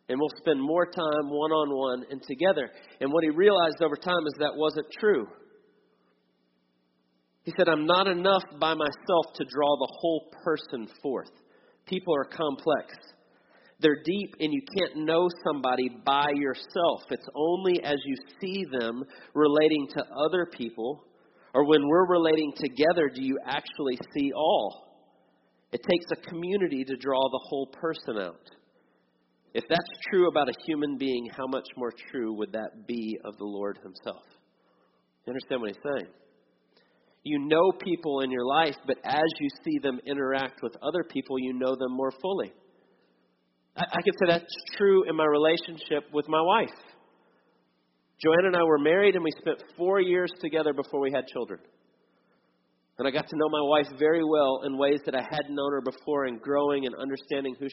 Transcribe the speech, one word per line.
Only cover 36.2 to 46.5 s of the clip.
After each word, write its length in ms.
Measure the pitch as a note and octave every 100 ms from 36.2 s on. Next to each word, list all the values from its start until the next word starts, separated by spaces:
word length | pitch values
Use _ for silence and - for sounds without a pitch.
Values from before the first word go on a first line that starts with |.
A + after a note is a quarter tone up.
| _ _ _ _ _ _ _ _ _ _
You 140 | D3+ D3
know 340 | C#3+ D#3 F#3+
people 480 | F#3 G3 E3 D#3 C#3
in 100 | C3
your 140 | B2+
life, 320 | B2 D3 D#3+ C#3 C3
but 120 | B2+
as 200 | - D3 E3 D#3+
you 80 | C#3+ -
see 140 | E3 D3
them 220 | C#3+ B2
interact 580 | - C#3+ C3 C3+ C3 -
with 140 | A#2+ -
other 200 | C#3+ F3
people, 360 | E3 C3+ B2+ C3
you 160 | B2+
know 200 | B2+ B2+ B2+
them 160 | B2+
more 180 | B2+ C3+
fully. 420 | - F#3 F#3+ G2+ - _ _ _ _ _ _ _ _ _ _ _ -
I, 60 |
I 200 | F3 F3
could 120 | F#3+ -
say 80 | F3+
that's 300 | E3+ - - - -
true 320 | G3+ F#3+ E3
in 80 | D#3+
my 100 | D#3
relationship 800 | D3 D#3 E3 F3 D#3+ - D3 -
with 160 | D3 D3
my 120 | D#3
wife. 380 | E3+